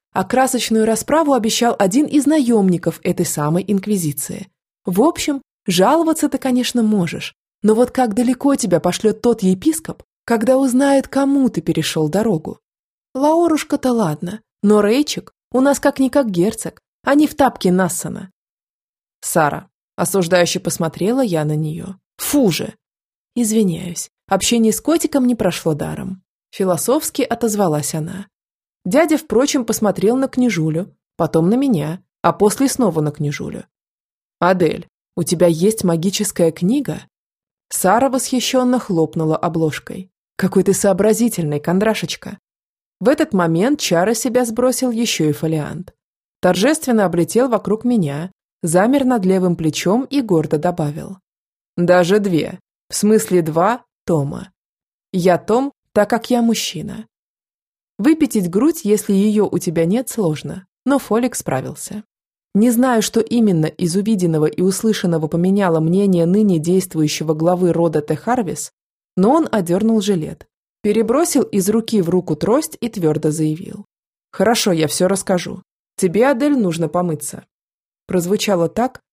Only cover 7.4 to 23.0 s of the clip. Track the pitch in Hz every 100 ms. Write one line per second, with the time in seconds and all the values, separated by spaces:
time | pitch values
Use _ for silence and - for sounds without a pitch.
7.4 | _ _ 208 220 247 - 247 202 247 254
8.4 | 285 277 196 170 180 - 214 208 240 233
9.4 | 185 185 311 311 - - _ _ - 233
10.4 | 226 262 269 247 277 277 262 269 277 277
11.4 | 254 - - 160 156 160 156 185 226 160
12.4 | - - _ _ _ _ _ 262 294 330
13.4 | 339 311 - 285 254 233 185 151 175 208
14.4 | _ _ 202 214 208 247 294 - - _
15.4 | _ 247 269 277 285 269 262 285 240 175
16.4 | 190 220 160 - _ _ - 285 302 -
17.4 | 262 - 185 180 180 - - - 190 _
18.4 | _ _ _ _ _ _ _ _ - 175
19.4 | 147 156 - _ _ - 175 202 170 180
20.4 | 170 220 180 - 165 - 185 254 240 165
21.4 | 151 151 156 165 175 190 _ - - 294
22.4 | 220 151 - - _ _